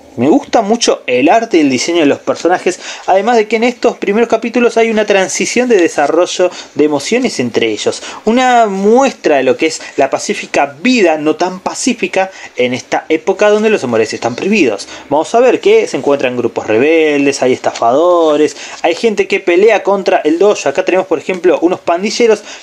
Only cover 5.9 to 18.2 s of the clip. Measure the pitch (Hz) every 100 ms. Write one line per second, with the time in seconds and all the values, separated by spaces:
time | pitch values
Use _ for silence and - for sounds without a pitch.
5.9 | - 143 156 175 - 180 - - - 151
6.9 | 147 - 233 247 - 123 113 113 104 -
7.9 | - - - - 240 254 240 220 190 196
8.9 | 240 269 - 170 143 131 120 160 - -
9.9 | - 135 139 - 202 - 165 143 139 214
10.9 | 254 175 156 151 151 180 190 - - 262
11.9 | 220 185 190 190 - - - 123 127 -
12.9 | 156 - 156 185 185 208 214 220 202 127
13.9 | 113 110 117 117 123 190 208 131 101 -
14.9 | - - 143 160 233 254 165 196 220 202
15.9 | 156 139 139 127 123 117 - - 110 147
16.9 | 165 156 143 139 135 131 123 - - 120
17.9 | 135 175 175